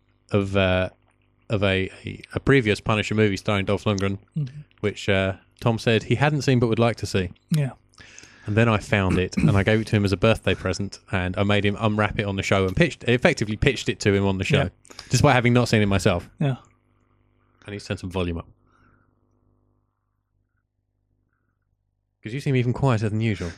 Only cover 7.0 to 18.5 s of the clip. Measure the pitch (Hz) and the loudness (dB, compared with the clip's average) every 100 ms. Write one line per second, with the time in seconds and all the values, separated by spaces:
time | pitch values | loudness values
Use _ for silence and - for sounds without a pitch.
7 | - 98 87 - - 156 135 - _ - | -4 -4 -4 -8 -4 -2 -2 -8 _ -20
8 | - - - - - 107 117 104 - 104 | -20 -20 -20 -14 -2 2 4 2 0 0
9 | 92 90 92 - - 98 98 110 107 107 | 2 2 0 0 2 4 4 2 2 0
10 | 101 92 113 107 98 90 95 87 98 - | 0 2 2 2 0 -2 -2 -4 -6 -10
11 | - 95 90 98 101 104 101 104 110 107 | -6 -4 -2 -2 0 2 0 0 -2 0
12 | 104 - 101 98 - 98 95 92 165 - | -2 -2 -6 -4 0 0 0 0 -2 -2
13 | - 123 185 143 107 107 143 107 - 95 | -2 2 2 0 -4 0 0 0 -4 -2
14 | 107 98 98 95 95 98 90 - - - | 2 2 2 0 0 0 0 -8 -20 -20
15 | - 123 147 123 120 123 117 110 101 98 | -4 2 4 4 4 2 4 2 2 2
16 | 107 87 - - 143 123 _ _ _ _ | 2 0 -4 -6 -4 -4 _ _ _ _
17 | _ _ _ _ _ _ - 101 - 98 | _ _ _ _ _ _ -14 -12 -8 -8
18 | 95 92 87 82 - | -6 -4 -4 -6 -12